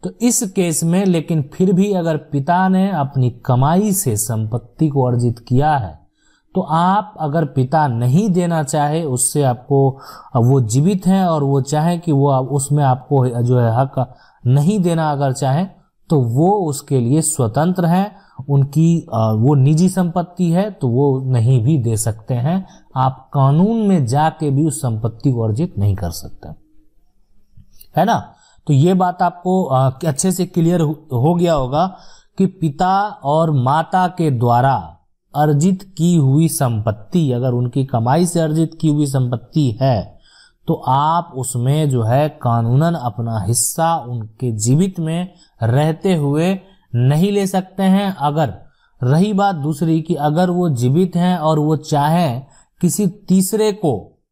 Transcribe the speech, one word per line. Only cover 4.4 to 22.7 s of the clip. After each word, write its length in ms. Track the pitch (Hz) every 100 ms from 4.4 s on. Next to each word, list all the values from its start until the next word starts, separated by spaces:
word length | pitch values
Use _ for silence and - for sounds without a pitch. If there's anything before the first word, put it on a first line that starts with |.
| 110 113 - _ 160
को 140 | 139
अर्जित 360 | 127 120 120 113
किया 360 | - 123 147 147
है 220 | 98 76 _ _ _ _ _ -
तो 60 |
आप 500 | 160 160 175 196 190 -
अगर 260 | 156 156 151
पिता 400 | 139 131 156 147
नहीं 400 | 117 123 143 214
देना 320 | 180 175 165
चाहे, 400 | 143 156 147 156
उससे 400 | 160 123 - 147
आपको, 560 | 139 120 - 139 135 131 - - - 127
वो 220 | 120 139
जीवित 440 | 113 120 160 202 185
हैं 160 | 190 180
और 180 | 160
वो 180 | 139 139
चाहें 380 | 127 151 160 175
कि 120 | 170
वो 160 | 143 143
आप, 160 | 131 131
उसमें 380 | 143 135 147
आपको 440 | 139 127 - 143 127
जो 320 | 123 120 127
है 120 | 117 113
हक 400 | 135 135 131 - _ _
नहीं 360 | 120 139 147 214
देना 320 | 175 165 156
अगर 220 | 143 139
चाहें 360 | 127 139 139 190 - _ _ _
तो 100 | 156
वो 320 | 117 120 170 208
उसके 380 | 170 139 - 135
लिए 220 | 117 151
स्वतंत्र 640 | 156 - 117 123 165 185 170
हैं, 260 | 175 202 202 _ - 135
उनकी, 500 | 139 139 156 165 170
अ, 280 | - 110 110
वो 220 | 107 120 147
निजी 340 | 131 156 180
संपत्ति 600 | 185 175 175 175 - 180
है 180 | 170 208
तो 160 | 196 127
वो 320 | 120 143 131
नहीं 400 | 131 127 113 131
भी 140 | 110 160
दे 200 | 117 110
सकते 360 | 113 107 -
हैं, 320 | 123 131 185 190